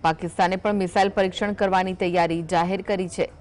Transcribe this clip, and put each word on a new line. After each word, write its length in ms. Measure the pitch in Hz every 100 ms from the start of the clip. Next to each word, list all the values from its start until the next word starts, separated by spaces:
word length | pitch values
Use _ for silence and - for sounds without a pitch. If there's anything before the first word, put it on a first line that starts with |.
પાકિસ્તાને 540 | 165 160 175 - 175 190
પણ 200 | 208 208
મિસાઇલ 300 | 180 202 196
પરીક્ષણ 440 | 196 190 180 208
કરવાની 400 | 202 196 185 185
તૈયારી 480 | 180 180 175 170 165 160
જાહેર 320 | 175 175 190
કરી 260 | 190 196 180
છે. 160 | - 151 -